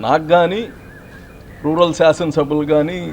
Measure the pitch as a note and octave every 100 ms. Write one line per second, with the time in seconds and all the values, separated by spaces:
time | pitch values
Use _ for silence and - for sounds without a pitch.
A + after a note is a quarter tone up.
0 | A2 D#3+ D#3 F3 E3+ G3+ A#3 - - -
1 | - - - - - - D3 D#3+ F3 D#3
2 | E3 D3+ E3 D#3 C#3+ D3+ D3 D3+ D3+ F3+
3 | E3+